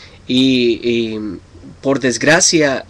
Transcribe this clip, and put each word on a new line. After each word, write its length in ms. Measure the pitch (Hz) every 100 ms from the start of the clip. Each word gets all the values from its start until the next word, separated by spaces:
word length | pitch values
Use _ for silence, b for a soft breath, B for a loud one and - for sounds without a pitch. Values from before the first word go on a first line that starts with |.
| B B -
Y, 520 | 127 131 127 120 113
y, 580 | 120 117 113 110 107 87 - - - -
por 160 | 135 135
desgracia, 880 | 131 120 143 165 180 170 147 127 -